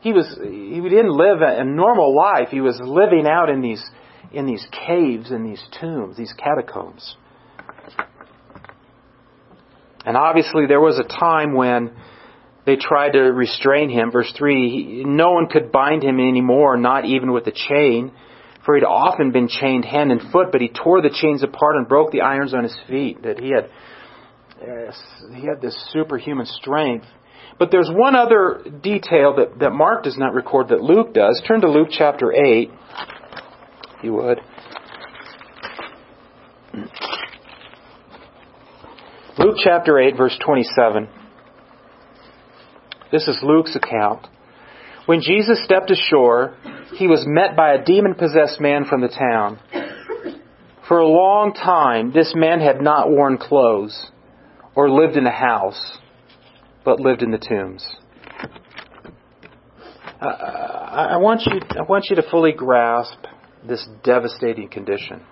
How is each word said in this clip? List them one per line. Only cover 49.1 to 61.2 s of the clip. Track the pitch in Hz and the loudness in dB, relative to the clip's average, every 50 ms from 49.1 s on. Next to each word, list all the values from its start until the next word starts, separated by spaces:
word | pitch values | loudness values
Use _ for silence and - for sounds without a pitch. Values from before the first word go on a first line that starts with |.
| - - 143 123 113 113 107 104 107 107 - _ - - - - - - - - 440 - - - - - - _ _ _ - _ _ - - | -4 -2 -2 0 0 0 -2 -2 -6 -10 -18 _ -12 -10 -10 -10 -14 -18 -14 -14 -14 -12 -12 -14 -16 -16 -20 _ _ _ -20 _ _ -20 -2
For | - 175 170 | 0 2 4
a | 165 156 | 4 6
long | 156 170 185 190 202 208 214 208 | 4 4 4 4 4 2 2 0
time, | 196 - - 180 180 165 151 131 117 113 110 123 | -2 -2 0 0 2 4 2 2 2 0 -2 0
this | 131 165 160 160 - | 2 2 2 2 0
man | 165 160 160 170 170 | 0 0 2 2 2
had | 156 147 135 135 | 2 2 2 2
not | 139 147 151 147 - - | 2 2 2 2 2 2
worn | 156 139 143 139 131 | 2 2 2 2 0
clothes | 127 - - 147 143 127 117 110 101 101 107 - - - - _ _ _ _ _ _ _ - _ _ - - _ | -4 -2 0 2 4 4 4 2 0 -4 -8 -12 -18 -20 -20 _ _ _ _ _ _ _ -20 _ _ -20 -8 _
or | 135 143 143 | 0 2 4
lived | 135 143 160 156 160 | 4 4 2 2 2
in | 147 131 | 0 -2
a | 123 | -2
house, | 120 - 127 123 117 101 95 98 104 - - - - - - _ _ _ _ _ _ _ _ - _ _ _ _ _ _ _ | -2 0 -2 0 0 0 -4 -6 -8 -10 -18 -18 -20 -20 -20 _ _ _ _ _ _ _ _ -20 _ _ _ _ _ _ _
but | - - - | 0 0 2
lived | 131 135 127 113 | 2 0 0 0
in | 120 113 | -2 -4
the | 110 107 | -4 -6
tombs. | - - 113 101 95 92 95 95 - - - - _ _ _ _ - - - - - - - - _ _ - - - _ - - _ - - _ _ _ _ _ - - _ _ _ _ _ _ - - - - - - - - | -6 -6 -6 -6 -6 -8 -12 -16 -18 -20 -20 -20 _ _ _ _ -20 -20 -18 -18 -18 -18 -18 -20 _ _ -20 -20 -20 _ -20 -20 _ -20 -20 _ _ _ _ _ -20 -20 _ _ _ _ _ _ -20 -20 -20 -20 -20 -20 -16 -10
Uh, | - | -10
I, | - - - - - - - - - - - - - - 135 160 - 170 | -10 -8 -8 -12 -12 -10 -10 -12 -10 -10 -12 -12 -8 -4 -4 -2 -2 0
I | |
want | 175 | 2